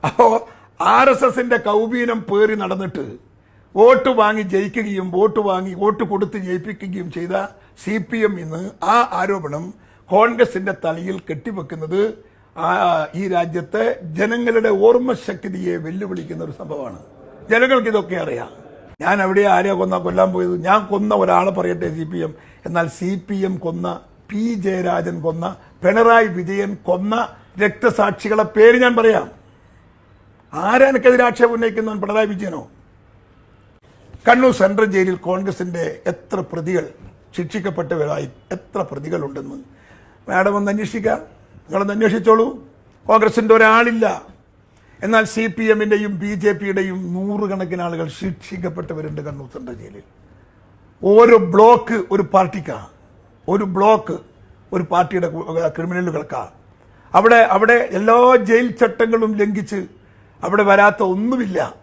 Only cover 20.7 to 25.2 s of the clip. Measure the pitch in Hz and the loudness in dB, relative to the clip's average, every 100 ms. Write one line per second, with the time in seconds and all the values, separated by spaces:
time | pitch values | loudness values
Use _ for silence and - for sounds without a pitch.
20.7 | 208 196 202 208 208 190 175 185 185 127 | 0 2 -4 0 0 2 2 2 -2 -4
21.7 | 87 170 160 156 175 160 156 - - - | -4 -6 -8 -8 -6 -8 -10 -20 -18 -6
22.7 | 170 170 - 180 190 175 196 190 185 165 | -4 -4 -4 -6 -6 -6 -4 -4 -4 -8
23.7 | 170 175 170 - _ _ 208 226 226 185 | -6 -6 -8 -14 _ _ -6 -4 -4 -4
24.7 | 190 180 175 170 170 | -4 -2 -2 -4 -6